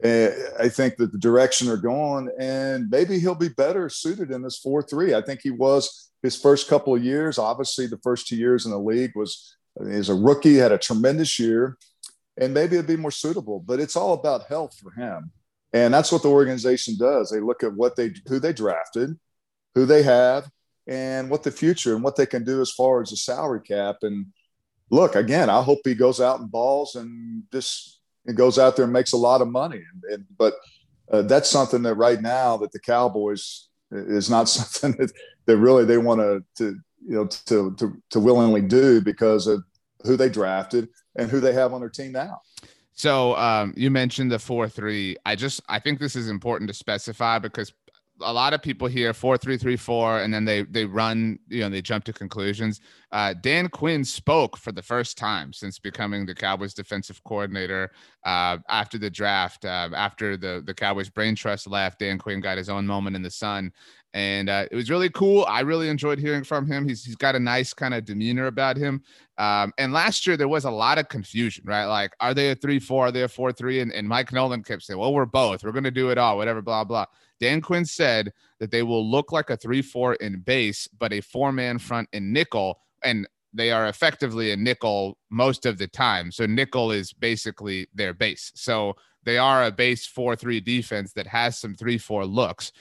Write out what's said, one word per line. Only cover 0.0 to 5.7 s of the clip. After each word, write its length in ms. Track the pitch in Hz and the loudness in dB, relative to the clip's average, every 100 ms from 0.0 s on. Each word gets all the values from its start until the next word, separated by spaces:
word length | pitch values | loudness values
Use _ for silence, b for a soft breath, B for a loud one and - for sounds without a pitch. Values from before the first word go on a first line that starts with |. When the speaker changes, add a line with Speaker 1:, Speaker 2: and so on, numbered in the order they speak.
Speaker 1:
uh, 560 | 117 117 107 - - - | 2 4 4 2 -6 0
I 80 | 117 | 0
think 280 | 123 131 120 | 2 0 0
that 160 | 110 | -2
the 60 | 104 | 0
direction 500 | 117 123 131 - 123 | 4 6 6 4 0
they're 80 | 107 | 0
going, 520 | 117 135 151 139 127 127 | 0 -2 -2 -4 -6 -6
and 500 | 131 135 135 131 110 | -4 -4 -4 -4 0
maybe 300 | 127 180 185 | 2 2 2
he'll 160 | 180 165 | 0 0
be 140 | 170 | -2
better 380 | 131 143 190 160 | 2 0 0 -4
suited 440 | - 160 202 151 | -6 -6 -6 -6
in 100 | 127 | -8
this 160 | 127 - | -8 -8
four 240 | 135 147 | -2 -2
three. 320 | 143 143 185 | -2 0 2
I 80 | 110 | 2
think 200 | 110 131 | 0 -6
he 60 | 135 | -6
was 600 | 120 135 | 2 4